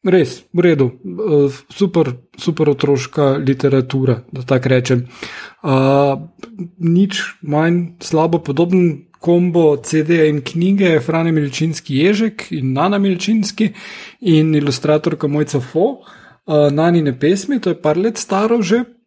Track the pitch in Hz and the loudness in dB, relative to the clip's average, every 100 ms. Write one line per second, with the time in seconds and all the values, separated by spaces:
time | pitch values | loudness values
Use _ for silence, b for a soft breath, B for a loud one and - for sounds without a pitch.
0 | 196 180 131 - _ 170 175 151 127 - | 2 2 2 -4 _ 0 2 4 0 -2
1 | - 180 214 151 139 127 _ - 196 170 | -14 -6 0 2 2 -2 _ -4 0 0
2 | 139 123 _ - - 151 151 135 147 135 | -2 -4 _ -6 -6 0 0 2 0 0
3 | - - 139 139 135 131 139 135 127 135 | -2 0 0 2 0 0 2 2 0 -2
4 | 131 117 - 127 123 131 127 127 123 123 | 0 -2 -4 -14 -2 0 2 0 2 -2
5 | 123 B B B B B 156 131 135 139 | -2 B B B B B 0 2 4 4
6 | 139 139 160 _ 233 220 170 _ 170 175 | 2 0 -8 _ -20 -14 -16 _ 0 2
7 | 202 - - - 147 147 160 175 175 - | 0 -2 -10 -12 -4 0 0 0 -2 -10
8 | - 156 165 170 - 139 170 185 175 143 | -4 0 0 0 -2 -2 2 2 2 -2
9 | - _ 170 175 180 170 156 143 - 156 | -14 _ 0 2 2 2 2 2 -2 -2
10 | 151 170 156 147 127 165 180 196 185 160 | 0 2 2 0 -4 -2 0 2 2 2
11 | - 165 165 156 143 131 160 151 - 135 | 0 -2 0 0 -2 -2 -4 -4 -4 0
12 | 175 208 220 220 - 160 131 131 180 202 | 2 2 -2 -4 -10 -6 -4 0 0 0
13 | 196 180 - 220 196 - 220 B B B | 0 -2 0 -2 -2 -2 -4 B B B
14 | B B 202 156 156 151 143 127 147 151 | B B 2 2 4 0 0 -2 0 0
15 | 165 151 147 147 151 143 127 156 220 262 | 0 -4 -2 -2 -2 -4 -4 -2 -2 -2
16 | B B B B - 151 147 143 170 170 | B B B B -2 2 2 2 2 2
17 | 147 127 147 196 - 269 185 165 151 160 | 0 0 0 0 -2 -4 -2 -2 0 0
18 | 220 226 - 196 220 233 180 233 240 _ | -2 -4 -4 -2 0 0 0 -2 -2 _